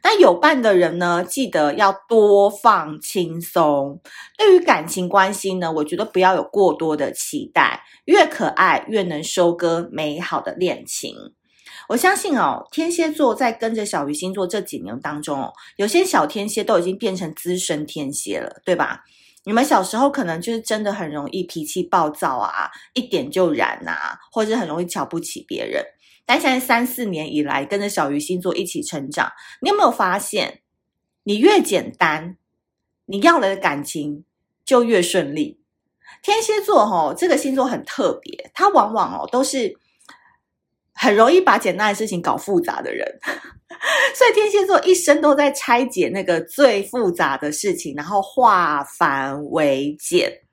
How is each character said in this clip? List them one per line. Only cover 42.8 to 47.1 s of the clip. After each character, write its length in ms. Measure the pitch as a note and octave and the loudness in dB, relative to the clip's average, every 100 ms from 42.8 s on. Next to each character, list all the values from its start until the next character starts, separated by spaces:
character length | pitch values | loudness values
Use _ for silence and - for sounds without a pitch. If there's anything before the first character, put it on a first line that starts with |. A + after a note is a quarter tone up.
| B1+ | -8
人。 260 | - - - | -6 -8 -8
<laughs> 880 | - - - - _ - C#5 C#5+ C5 | -10 -10 -14 -20 _ -8 -2 0 0
所 140 | - A#4+ | 4 4
以 60 | |
天 180 | G#4+ G#4 | 6 2
蝎 120 | G4+ F#4+ | 2 4
座 120 | F#4 | 2
一 120 | F4+ | 4
生 260 | F4+ - D4+ | 2 4 4
都 120 | D4+ | 4
在 180 | C#4+ C#4+ | 4 2
拆 320 | C#4 - A#3+ B3+ | 0 0 2 2
解 240 | F#3+ D3 | -2 -2
那 140 | F#3+ | -2
个 160 | F#3 E3 | -2 -2
最 420 | D#3+ - C#4 G3+ | -2 4 4 4
复 260 | G3 B3+ | -4 -2
杂 260 | G3+ | -2